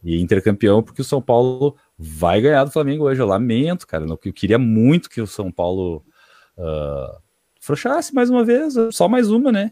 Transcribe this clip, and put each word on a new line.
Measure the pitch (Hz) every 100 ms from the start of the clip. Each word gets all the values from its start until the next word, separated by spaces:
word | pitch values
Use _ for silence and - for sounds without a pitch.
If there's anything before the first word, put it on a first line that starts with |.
E | 85 85
Inter | 87 98
campeão | 110 101 107 104
porque | 113 -
o | 135
São | 143
Paulo | - 120 127 127 143 143 _ _
vai | 80 78 85 98
ganhar | 127 147
do | 139
Flamengo | 156 143 147 147
hoje. | 131
Eu | 113
lamento, | 98 123 113 151 175 -
cara. | 80 78
Eu | 80 101
queria | 90 92 113
muito | 120 110 117 170 -
que | -
o | 107
São | - 95
Paulo, | 85 87 95 92 80 _ _ _ _ _ -
ah, | 85 78 73 71 64 - _ _ _ _
frouxasse | - 147 240 294 320
mais | 269 247
uma | 247 233
vez, | 240 311 262 226
só | - 180
mais | 254 226
uma, | 220 277
né? | 214 208